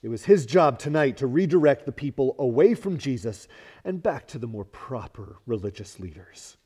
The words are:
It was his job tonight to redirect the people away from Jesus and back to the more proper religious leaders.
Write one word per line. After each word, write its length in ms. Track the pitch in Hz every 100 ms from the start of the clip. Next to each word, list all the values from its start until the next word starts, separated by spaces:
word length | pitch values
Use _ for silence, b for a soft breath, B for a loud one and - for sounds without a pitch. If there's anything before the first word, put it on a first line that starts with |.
It 60 | 113
was 160 | 113
his 220 | - 202 120
job 340 | 170 156 117
tonight 380 | 147 151 143 120
to 100 | 139
redirect 580 | 135 185 175 151 139 -
the 60 |
people 420 | 131 143 127 131 -
away 360 | 135 117 190 240
from 220 | 196 170
Jesus 520 | 139 127 101 107 - B B B
and 180 | - 185
back 260 | 202 139 -
to 120 | 139
the 80 | 117
more 160 | 110
proper 720 | 98 - - 123 92 - 98 - -
religious 540 | 113 101 92 101 -
leaders. 560 | 92 78 87 - - -